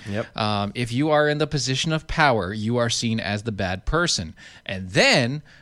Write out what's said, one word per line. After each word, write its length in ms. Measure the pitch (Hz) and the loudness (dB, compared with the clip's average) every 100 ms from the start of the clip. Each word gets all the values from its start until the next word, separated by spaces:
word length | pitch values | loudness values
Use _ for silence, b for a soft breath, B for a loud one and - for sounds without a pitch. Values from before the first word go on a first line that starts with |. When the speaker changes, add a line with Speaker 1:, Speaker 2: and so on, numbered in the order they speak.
| 101 | -6
Speaker 1:
Yep. 260 | 101 - - | -6 -6 -2
Speaker 2:
Um, 360 | 107 104 101 | 0 0 -2
if 180 | 123 117 | -4 -4
you 200 | 120 156 | 0 2
are 180 | 151 151 | 4 4
in 80 | 151 | 2
the 80 | 147 | 0
position 480 | 147 123 131 160 | -2 -2 -2 -2
of 140 | 156 - | -2 -2
power, 440 | 165 147 113 87 | 2 4 4 0
you 240 | 110 110 120 | -4 -2 0
are 120 | 117 | 0
seen 300 | - 117 113 | 0 -2 -2
as 240 | - 104 | -2 -4
the 80 | 110 | -4
bad 340 | 101 92 95 - | -4 -4 -4 -2
person. 480 | 156 170 - 80 B B B - | 0 0 -2 -6 B B B -10
And 240 | 95 92 | -8 -2
then 540 | 131 269 185 120 147 b b | 2 4 4 2 -4 b b